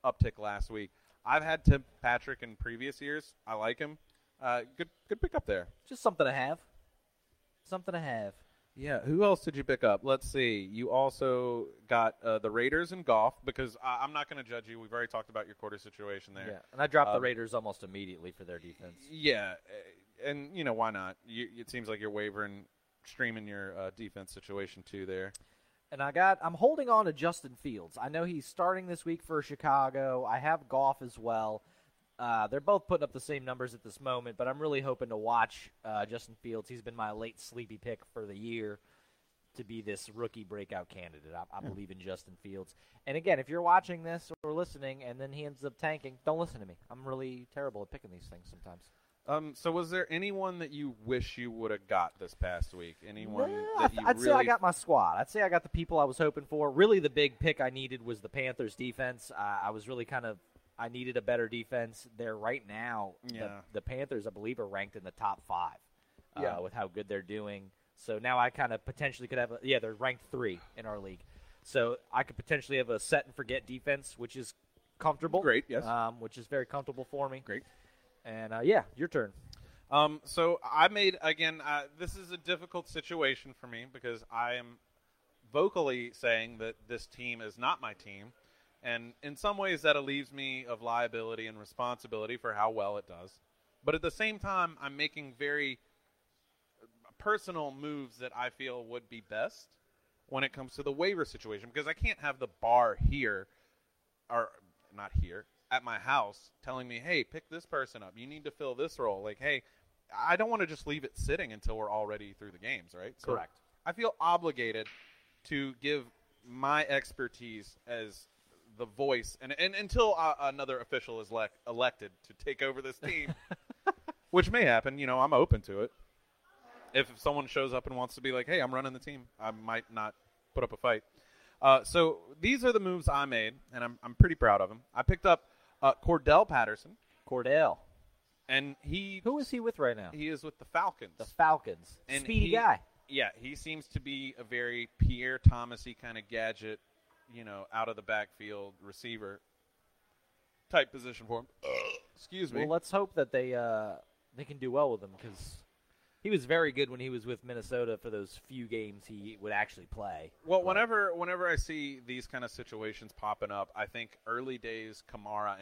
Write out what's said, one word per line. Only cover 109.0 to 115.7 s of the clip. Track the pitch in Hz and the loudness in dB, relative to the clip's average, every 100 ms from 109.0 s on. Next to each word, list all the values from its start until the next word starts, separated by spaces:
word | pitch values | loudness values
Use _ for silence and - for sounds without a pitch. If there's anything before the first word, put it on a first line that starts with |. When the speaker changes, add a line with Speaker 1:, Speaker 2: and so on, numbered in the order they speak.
| 117 98 | -2 -2
Speaker 1:
Like, | 104 101 | -6 -4
hey, | 139 139 _ _ _ _ _ 101 | -2 -2 _ _ _ _ _ -4
I | 135 180 | 2 2
don't | 220 | 2
wanna | 226 170 | 0 -2
just | 151 - | -4 -8
leave | 147 | -8
it | 131 - | -8 -6
sitting | 127 160 147 | -2 -2 -4
until | 107 - 110 | -6 -4 -4
we're | 107 | -2
already | 107 104 104 101 | -2 -2 -6 -10
through | 98 104 | -16 -18
the | 90 | -12
games, | 107 127 85 | -6 -8 -8
right? | 90 98 - | -14 -14 -10
So | - | -4
Speaker 2:
Correct. | 113 82 _ _ _ | -4 -4 _ _ _
Speaker 1:
I | - | -8
feel | 175 226 - | -2 -2 2
obligated | 165 175 170 127 117 110 110 - - _ _ _ | 4 4 2 -2 -2 -4 -8 -14 -20 _ _ _
to | - 147 139 | -6 -4 -4